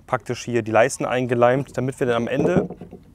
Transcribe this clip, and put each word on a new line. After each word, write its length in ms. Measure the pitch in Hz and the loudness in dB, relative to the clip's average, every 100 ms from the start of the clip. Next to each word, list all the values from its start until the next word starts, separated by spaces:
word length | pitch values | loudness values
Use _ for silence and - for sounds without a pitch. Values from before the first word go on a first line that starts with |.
| - | -6
praktisch 380 | 127 - 120 | -6 -4 -8
hier 160 | - 117 | -2 -2
die 100 | 110 | 2
Leisten 360 | 110 127 - 139 | 4 4 2 -4
eingeleimt, 720 | 120 127 123 120 131 135 - | -2 -2 2 4 2 -2 -4
damit 200 | 123 131 | -4 -2
wir 80 | 131 | -2
dann 100 | 117 | 0
am 120 | 117 | -2
Ende, 400 | 135 156 180 - - - - - | -2 0 0 -2 -8 -18 -20 -20